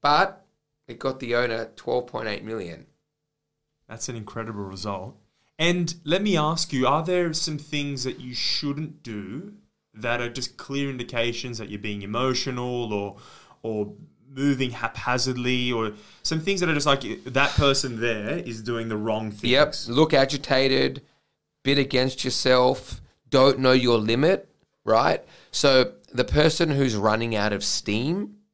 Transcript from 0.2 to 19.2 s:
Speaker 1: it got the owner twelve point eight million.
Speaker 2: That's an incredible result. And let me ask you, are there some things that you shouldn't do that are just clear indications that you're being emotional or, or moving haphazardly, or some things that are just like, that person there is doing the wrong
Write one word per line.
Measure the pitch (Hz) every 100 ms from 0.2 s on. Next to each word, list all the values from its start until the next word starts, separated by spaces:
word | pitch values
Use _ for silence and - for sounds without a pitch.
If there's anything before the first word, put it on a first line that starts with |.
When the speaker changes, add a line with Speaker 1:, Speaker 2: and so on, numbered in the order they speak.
| 196 - _ _ _ _ _
Speaker 1:
it | 117
got | 135 131
the | 120 120
owner | 123 113 113 -
twelve | - 123 123
point | - 113
eight | 101
million. | 98 113 90 85 - _ _ _ _ _ _ _ _ _ _
Speaker 2:
That's | 113 -
an | 117
incredible | 104 117 110 104
result. | 98 98 104 98 95 - _ _ _ _
And | 165 175 170 -
let | 147 175
me | 208 175
ask | 151 165 -
you, | 131 127
are | 147
there | 160 180 175
some | 151 - 151
things | - 147 143 139
that | 127 -
you | 123 120
shouldn't | - - 147 143 156 -
do | - 107 92 123 202 208 _ _ _
that | 107 117 120
are | 120
just | 117 123 -
clear | - 139 139
indications | 131 120 120 120 117 127 113
that | 110
you're | 101
being | 107 104
emotional | 98 113 131 127 - 127 123 123 117
or, | 104 101 - - - - _
or | 117 107 104 104 - _ 131
moving | 135 143 135 131
haphazardly, | 117 117 - - 123 127 123 123 127 123
or | 117 110 104 - -
some | - 160
things | 160 196
that | 170
are |
just | 147 143
like, | 139 117 -
that | - 127 143
person | - 143 139 135 117
there | 117 110 104 165
is | 170 113
doing | 110 120 113
the | 107
wrong | 107 110